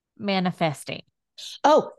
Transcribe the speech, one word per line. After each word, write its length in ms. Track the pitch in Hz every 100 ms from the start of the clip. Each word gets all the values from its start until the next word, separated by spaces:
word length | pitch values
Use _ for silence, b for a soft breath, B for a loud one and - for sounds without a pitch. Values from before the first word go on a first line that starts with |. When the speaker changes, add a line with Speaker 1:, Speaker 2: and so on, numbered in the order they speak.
| _ -
Speaker 1:
manifesting. 840 | 202 190 180 - 165 135 - - - _ _ - B B
Speaker 2:
Oh, 300 | 277 294 -